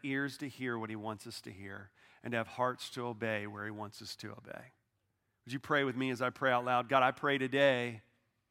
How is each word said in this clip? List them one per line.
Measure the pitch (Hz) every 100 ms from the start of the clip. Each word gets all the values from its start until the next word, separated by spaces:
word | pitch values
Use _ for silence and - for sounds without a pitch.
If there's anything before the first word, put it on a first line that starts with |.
ears | 139 135 139 131
to | 143
hear | - 127 117
what | 110
he | 110
wants | 107 107 120
us | -
to | 120
hear, | 98 98 98 98 _ - _
and | 120
to | 117
have | 113
hearts | - 123 120 -
to | 131 123
obey | 110 113 107 104
where | 104 104
he |
wants | 107 104 -
us | 107 -
to | 110
obey. | 113 - - 127 _ _ _ _ _ _ _
Would | -
you | 135
pray | - 147
with | 139 123
me | 131
as | 120
I | 127
pray | - 135
out | 123 123
loud? | 123 120
God, | 135
I | 127
pray | 131 143 139
today | 131 135 139 123 120 113 - _ _ _ _